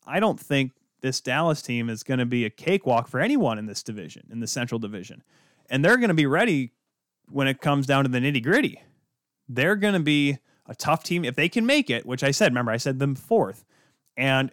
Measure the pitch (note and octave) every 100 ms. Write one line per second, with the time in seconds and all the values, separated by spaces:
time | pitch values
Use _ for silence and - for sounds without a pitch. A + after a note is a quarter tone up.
0 | - D#3+ G#3+ D3 - C#3 C3 - _ _
1 | C3 B2+ - C3 E3 D3 - A#2+ A#2 A2
2 | - C3 A#2+ B2 A2 - - G3 C#3+ A#2
3 | A#2 B2+ G3+ C#4+ D3+ A2 G#2+ G2 - G#2
4 | D#2+ - - A#2 A2+ - A#2+ A#2 G#2 G#2
5 | F#2+ - _ _ _ _ - C3 D#3+ B3
6 | A#3+ D#3+ C#3+ D3+ A#3+ D3+ B2 _ _ _
7 | _ _ _ C3 C3+ C3 D3+ C#3+ C3 C#3
8 | C3+ B2+ C3 C#3 A#2+ A3+ G3 - _ _
9 | _ _ _ _ - A#2+ D3+ G#3 G#3 F#3+
10 | D3+ D3 C#3+ C3+ _ _ - A2+ - D#3+
11 | - F3 D#3+ D3+ E3+ A#3+ A3+ D4 - A#2
12 | A2+ B2+ C#3 C3+ G3 B2 A#2 A2+ C#3+ C3
13 | C#3 C3 - A3+ G#2+ G2+ _ _ _ _
14 | _ - C3+ C3 C3+